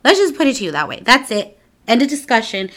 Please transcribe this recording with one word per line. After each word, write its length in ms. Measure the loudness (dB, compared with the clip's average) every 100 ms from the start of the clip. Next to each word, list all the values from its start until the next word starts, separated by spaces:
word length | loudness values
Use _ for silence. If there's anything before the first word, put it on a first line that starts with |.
Let's 160 | 0 2
just 160 | 2 0
put 120 | 0
it 80 | 0
to 60 |
you 80 | -4
that 160 | -4 -6
way. 140 | -6
That's 260 | 2 2 2
it. 300 | -6 -6 _ _ _ 0
End 140 | 2
of 60 | 2
discussion. 640 | -2 0 0 0 -8 -8